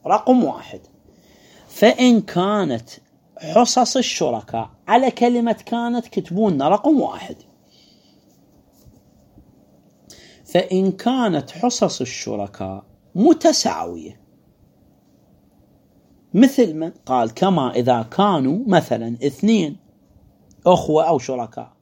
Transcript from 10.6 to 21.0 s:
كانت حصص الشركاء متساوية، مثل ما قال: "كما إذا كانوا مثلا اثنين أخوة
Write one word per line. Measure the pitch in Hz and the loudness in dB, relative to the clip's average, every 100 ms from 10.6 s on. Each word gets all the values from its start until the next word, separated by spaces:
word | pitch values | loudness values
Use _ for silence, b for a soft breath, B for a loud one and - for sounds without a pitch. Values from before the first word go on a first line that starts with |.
| - 185 190 | 0 0 -2
كانت | 185 247 262 226 156 - | -2 -4 -2 -2 -2 -6
حصص | 165 240 - 190 - | -6 -4 -2 -2 -2
الشركاء | 123 - - 107 98 - 95 98 _ _ _ 170 | -10 -8 -8 -8 -8 -10 -12 -12 _ _ _ 2
متساوية، | 277 - - - - 80 85 85 78 - _ _ _ _ _ _ _ _ _ _ _ _ _ _ _ _ _ _ _ _ _ | 4 6 4 2 -2 -4 -8 -10 -14 -20 _ _ _ _ _ _ _ _ _ _ _ _ _ _ _ _ _ _ _ _ _
مثل | 175 262 269 214 | 4 4 4 0
ما | 156 160 - - | -2 -10 -12 -2
قال: | 127 113 | -2 -2
"كما | 117 190 175 127 120 | 0 0 2 0 0
إذا | 123 120 | 0 0
كانوا | 113 - 202 165 131 185 254 | -2 0 2 2 0 -2 2
مثلا | 175 - 113 113 117 | 2 2 -6 -4 -4
اثنين | 139 - 208 220 156 - _ _ _ _ _ _ _ _ 175 | -6 -2 0 2 0 -8 _ _ _ _ _ _ _ _ 2
أخوة | 175 - 156 | 2 2 0